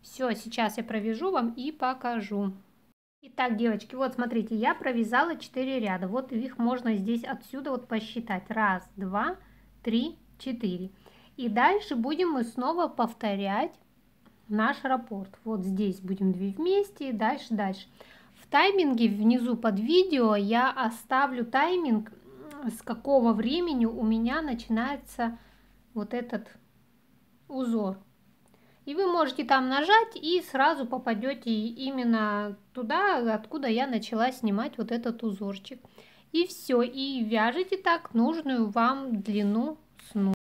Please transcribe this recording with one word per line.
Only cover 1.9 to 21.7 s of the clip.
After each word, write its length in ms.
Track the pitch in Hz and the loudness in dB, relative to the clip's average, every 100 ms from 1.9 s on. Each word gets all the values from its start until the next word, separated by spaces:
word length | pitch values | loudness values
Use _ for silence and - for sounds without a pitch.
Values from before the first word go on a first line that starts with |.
| 262 247 233 202 208 196 190 _ _ _ _ _ _ | -2 -4 -4 -4 -4 -4 -6 _ _ _ _ _ _
Итак, 320 | - - 254 220 | -16 -4 -2 2
девочки, 380 | 233 214 - | 0 0 -6
вот 220 | 254 262 254 | -4 -4 -2
смотрите, 400 | 226 226 214 220 | -2 -2 -2 0
я 180 | 240 | 0
провязала 640 | 339 - 233 220 240 330 311 | 0 -2 0 2 2 0 -2
четыре 440 | - 254 262 262 | -8 -6 -2 -2
ряда. 280 | 214 185 180 | -2 -2 -2
Вот 240 | 233 262 | -4 -4
их 260 | 226 262 - | -6 -6 -2
можно 380 | 233 254 240 208 | -2 0 0 0
здесь 280 | 190 233 | 0 -2
отсюда 460 | 254 254 - 262 285 | -4 -10 -10 -8 -6
вот 180 | 254 254 | -6 -4
посчитать. 640 | 226 220 240 226 185 - | -6 -4 -10 -4 -6 -4
Раз, 380 | 220 208 185 - - | 0 2 0 -4 -8
два, 420 | 190 196 285 370 - - - - | -4 -2 -2 -4 -14 -20 -20 -8
три, 340 | 240 226 302 - _ - | -2 0 -2 -8 _ -14
четыре. 500 | 269 247 196 180 185 - - - - - | -8 -4 -4 -4 -8 -14 -20 -20 -20 -6
И 120 | 240 | -2
дальше 460 | 214 285 403 - 254 | 4 4 4 0 -2
будем 360 | 233 311 359 | 0 0 2
мы 120 | 277 | 2
снова 440 | 233 254 254 339 330 | -2 -2 -2 0 -2
повторять 840 | - 233 - 214 196 196 202 330 - _ _ _ _ - _ - | 0 -2 0 -4 -2 0 0 -2 -6 _ _ _ _ -20 _ -4
наш 360 | 208 226 285 | 0 0 0
раппорт. 540 | 262 262 240 196 190 - | 0 -2 -2 -10 -10 -12
Вот 200 | 220 220 | -6 -4
здесь 360 | 185 190 208 190 | -2 0 0 -2
будем 340 | 185 196 190 | -6 0 0
две 160 | 180 196 | 2 -2
вместе, 640 | 196 339 392 403 - 277 | -2 0 2 0 -6 -6
дальше, 400 | 220 214 277 - | 0 0 -2 -4
дальше. 340 | 214 190 190 - - - - - | -2 -2 -4 -12 -20 -20 -20 -20
В 140 | - - | -20 0
тайминге 600 | 285 370 392 302 233 226 | 4 6 4 4 4 4
внизу 480 | 202 220 247 233 233 | 6 4 4 2 0
под 240 | 226 196 | 0 0
видео 560 | 226 349 381 285 226 208 | 4 4 4 4 4 4
я 360 | 202 233 240 | 2 2 2
оставлю 760 | 262 226 233 - 262 277 247 233 | 2 -2 -4 0 2 2 0 0
тайминг, 640 | 269 320 | 2 4